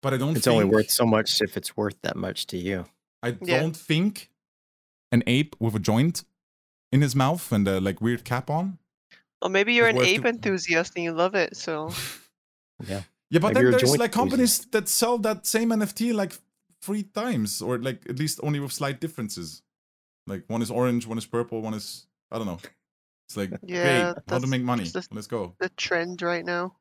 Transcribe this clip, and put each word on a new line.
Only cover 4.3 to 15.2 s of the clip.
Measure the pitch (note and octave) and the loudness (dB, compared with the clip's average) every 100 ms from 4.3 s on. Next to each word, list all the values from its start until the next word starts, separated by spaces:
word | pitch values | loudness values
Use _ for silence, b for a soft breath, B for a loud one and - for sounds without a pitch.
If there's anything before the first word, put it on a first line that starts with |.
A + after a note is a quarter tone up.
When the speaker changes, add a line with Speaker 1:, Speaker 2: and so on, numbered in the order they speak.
| _ _ _ _ _ _ _ _ | _ _ _ _ _ _ _ _
Speaker 1:
an | A#2+ A#2+ | 0 4
ape | B2 D3+ - | 2 0 -2
with | A2+ | -2
a | G#2+ | 0
joint | F2+ A2 D#3 E3+ - _ _ _ _ _ _ | 0 2 2 0 -10 _ _ _ _ _ _
in | C3 | 4
his | D3 | 4
mouth | B2+ C3 E3+ - | 4 2 0 0
and | A2 G2 | 2 4
a, | F#2+ | 4
like, | F#2+ F#2 | 2 0
weird | A2+ A#2+ | -2 -2
cap | - B2 - | -2 -4 -2
on | D3+ F#3+ F#3 _ _ _ b b _ | -4 -4 -8 _ _ _ b b _
Speaker 3:
Well, | F3+ | 0
maybe | F#3+ G#3 | 2 4
you're | A#3+ A#3 | 6 6
Speaker 1:
is | |
Speaker 3:
an | A3 | 6
Speaker 1:
worth | B2+ | 4
Speaker 3:
ape | F#3+ | 4
Speaker 1:
to | A#3 | 2
Speaker 3:
enthusiast | A#3 G#3 F#3+ E3 E3 F3 - | 0 -2 -2 0 0 0 -4
and | |
you | E3+ | -4
love | E3 F3+ | 0 2
it, | G3+ E3+ - | 2 -2 -4
so. | - D#3 D#3 F3+ B B B _ | -6 -4 -4 -8 B B B _
Speaker 2:
<laughs> | _ _ _ _ F#2+ | _ _ _ _ -8
Yeah. | G2 F#2+ _ _ | -8 -8 _ _
Speaker 1:
Yeah, | D#3+ | 2
but | G3 | 4
Speaker 2:
Maybe | |
Speaker 1:
then | G#3+ | 6
Speaker 2:
you're | B2+ | 6
a | |
Speaker 1:
there's, | B2 B2+ | 6 6
Speaker 2:
joint | D3 | 4
Speaker 1:
like, | A#3 | 2
companies | A3 C4 C4 B3 - | 2 2 4 2 2
Speaker 2:
enthusiast. | - | 0
Speaker 1:
that | A3 G3+ | -2 0
sell | - A3+ | 0 0
that | A#3+ | 0